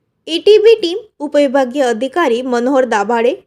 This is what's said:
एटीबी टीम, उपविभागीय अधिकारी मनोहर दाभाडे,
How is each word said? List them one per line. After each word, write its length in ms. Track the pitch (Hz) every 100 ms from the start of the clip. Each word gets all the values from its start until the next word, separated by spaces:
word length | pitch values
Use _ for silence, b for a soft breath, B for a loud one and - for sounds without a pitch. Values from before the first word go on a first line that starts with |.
| _ _ -
एटीबी 520 | 330 349 427 427 453
टीम, 160 | 339 392 427 -
उपविभागीय 640 | 294 294 285 269 254 269
अधिकारी 580 | 247 226 262 349 311 233
मनोहर 440 | 254 240 247 277 254
दाभाडे, 500 | 220 202 233 240 392